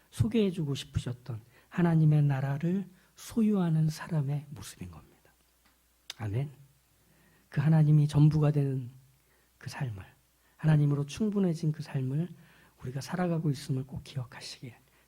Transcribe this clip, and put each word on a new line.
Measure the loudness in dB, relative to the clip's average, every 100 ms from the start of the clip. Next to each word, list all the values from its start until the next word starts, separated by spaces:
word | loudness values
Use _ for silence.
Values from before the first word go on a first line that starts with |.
| _
소개해주고 | -2 0 2 0 0 -4
싶으셨던 | -6 -6 -6 -6 -10 -10 -12 -14 _ _
하나님의 | 0 2 6 6 6
나라를 | 4 0 -2 -4 -2 -4 -6 -14 _ -20
소유하는 | -6 0 2 2 2 2 2
사람의 | -2 -4 -4 -2 -4 -8
모습인 | -16 -16 -14 -16
겁니다. | -16 -20 _ _ _ _ _ _ _ _ _ -18 -10
아멘. | -4 -4 -4 -10 -20 _ _ _ _ _ _ _ _
그 | 0
하나님이 | 4 6 6 6 4
전부가 | 6 6 6 2
되는 | 2 0 -2 -6 -14 _ _ _ _ _ _
그 | -14
삶을, | -8 -8 -10 -16 _ _ _ _ _
하나님으로 | 2 4 4 0 -4
충분해진 | -4 -2 0 0 0 -2
그 | -4
삶을 | -6 -6 -4 -4 -4 -10 -20 _ _ _
우리가 | -10 -10
살아가고 | -6 -4 -2 0 -2
있음을 | -2 -4 -4
꼭 | -6 -12
기억하시길 | -10 -10 -10 -12 -16 -16 -18 -18 _ _